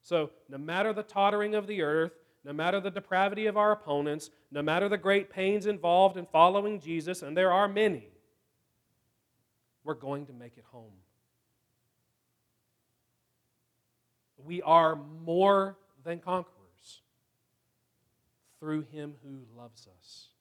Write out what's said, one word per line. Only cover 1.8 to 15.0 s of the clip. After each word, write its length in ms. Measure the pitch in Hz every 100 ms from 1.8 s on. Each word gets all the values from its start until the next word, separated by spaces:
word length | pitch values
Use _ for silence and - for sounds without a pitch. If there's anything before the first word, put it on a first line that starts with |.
earth, 320 | 151 156 165 - _ _
no 100 | 143
matter 260 | 147 170 196
the 120 | 196
depravity 560 | 190 - 185 196 202 214
of 100 | 208
our 140 | 208
opponents, 580 | 208 - 143 147 151 - _ _
no 100 | 143
matter 260 | 151 165 202
the 100 | 202
great 320 | 180 202 196
pains 360 | - 190 208 202
involved 500 | 202 170 175 190 185
in 100 | 175
following 520 | 160 175 196 208 208
Jesus, 420 | 151 165 160 180
and 120 | 143 160
there 160 | 185
are 160 | 185 202
many, 400 | 202 214 151 - _ _ _ _ _ _ _ _ _ _ _ _ _ _ _ _ _
we're 100 | 147
going 320 | 143 135 143 139
to 60 |
make 240 | 123 120 120
it 60 | 110
home. 220 | 123 110 95 92 _ _ _ _ _ _ _ _ _ _ _ _ _ _ _ _ _ _ _ _ _ _ _ _ _ _ _ _ _ _ _ _ _
We 240 | 143 175
are 340 | 156 165 160
more 840 | 156